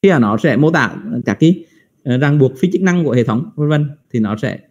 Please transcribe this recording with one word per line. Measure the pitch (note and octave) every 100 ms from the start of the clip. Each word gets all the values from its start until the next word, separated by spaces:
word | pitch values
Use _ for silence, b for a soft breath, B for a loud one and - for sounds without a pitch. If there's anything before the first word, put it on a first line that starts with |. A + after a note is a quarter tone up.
Thì | G3 E3
nó | A2 G#2
sẽ | - A#2
mô | D3+
tả | E3+ A#2 - - A#2+ A#2+
các | G2+
cái, | D#3+ F#3 B B B _
ờ, | - B2
ràng | C#3+ D3
buộc | C3 -
phi | F#3
chức | F#3
năng | F#3 F3
của | D#3
hệ | B2
thống, | A#2 A2 D#3+ -
vân | D3
vân, | D3+ D3 C#3+ _
thì | B2
nó | G#2+ G#2+
sẽ | B2+ F#2+ _